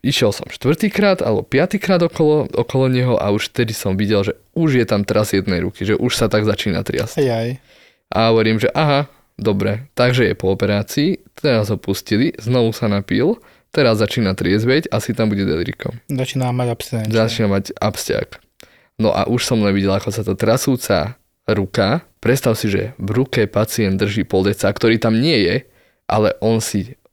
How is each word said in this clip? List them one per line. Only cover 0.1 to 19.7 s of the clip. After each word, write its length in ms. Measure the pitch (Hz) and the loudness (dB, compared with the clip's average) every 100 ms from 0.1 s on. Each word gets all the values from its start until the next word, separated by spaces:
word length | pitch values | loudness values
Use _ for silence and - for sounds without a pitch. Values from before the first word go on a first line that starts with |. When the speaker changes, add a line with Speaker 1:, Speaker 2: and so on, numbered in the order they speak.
| - 110 | 0 0
Speaker 1:
som 160 | - - | 0 -8
štvrtýkrát 720 | - 123 160 214 202 208 185 | -4 -2 0 0 0 2 2
alebo 240 | - 104 - | 0 -2 0
piatýkrát 560 | 131 180 208 - 185 | 0 2 0 0 2
okolo, 480 | 170 - 151 151 - | 2 2 2 2 0
okolo 400 | - 120 131 131 | -2 -2 0 2
neho 240 | 127 123 | 2 2
a 160 | 123 101 | 2 2
už 240 | 104 - | 0 -2
vtedy 160 | - 117 | -2 -2
som 240 | 110 101 | -2 -2
videl, 320 | 95 104 107 98 | 0 2 2 0
že 80 | - _ - | -4 _ -2
už 160 | 160 | 2
je 80 | 127 | 2
tam 240 | 113 104 98 | 2 0 0
teraz 240 | 107 107 | 0 2
jednej 320 | 98 92 90 | 0 0 -2
ruky, 240 | 85 - 98 | -2 -4 -2
že 80 | |
už 240 | 107 123 - | 0 0 0
sa 80 | 107 | 0
tak 160 | 107 | 2
začína 400 | 107 101 107 90 | 0 0 0 -2
triasť. 320 | 98 - 110 | -2 -4 -4
Speaker 2:
Aj, 140 | - 135 | -2 0
aj. 180 | 113 117 131 _ _ _ _ - | 0 -4 -6 _ _ _ _ -6
Speaker 1:
A 80 | - 113 | 0 2
hovorím, 300 | 113 110 110 | 4 4 2
že 80 | 113 | 0
aha, 320 | - 156 139 143 _ _ | 2 2 2 -2 _ _
dobre, 560 | - 113 98 98 104 135 | -6 -2 0 0 -4 -6
takže 340 | - 123 123 117 | 0 2 4 2
je 60 | - | 0
po 160 | 92 | -2
operácii, 560 | 95 101 101 107 - 156 - _ | 0 0 0 -2 -2 0 -2 _
teraz 400 | - 151 113 104 | -4 0 0 0
ho 80 | 107 | -2
pustili, 560 | - 95 - 107 147 - | -4 -6 -2 0 0 -2
znovu 340 | 110 127 113 | -2 0 0
sa 160 | 113 110 | 0 -2
napil, 540 | 101 98 101 147 233 - _ _ | -2 0 0 0 -2 -8 _ _
teraz 280 | - 131 107 | 0 2 2
začína 380 | 107 - 101 92 | 0 0 -2 0
triezveť, 560 | 87 101 117 139 165 | 0 2 2 0 0
asi 240 | - - 107 | -4 -4 -2
tam 160 | 110 | 0
bude 100 | 101 | 0
delirikom. 540 | 98 82 87 - - 117 - | -2 -2 -4 -6 -8 -10 -8
Speaker 2:
Začína 460 | 135 127 131 127 | -6 -4 -2 -2
mať 160 | 123 123 | -2 -2
abstinenčné. 420 | 117 - 117 110 | -4 -6 -6 -2
Speaker 1:
Začína 380 | 113 110 110 104 | 0 0 0 0
mať 160 | 98 98 | 0 -2
absťák. 540 | - 104 - - - - - _ _ - _ _ - | -4 -4 -4 -4 -4 -4 -12 _ _ -20 _ _ -2
No 120 | 110 | 0
a 140 | - | 2
už 180 | 101 120 | 0 0
som 220 | - 113 | 0 0
len 80 | 104 | 2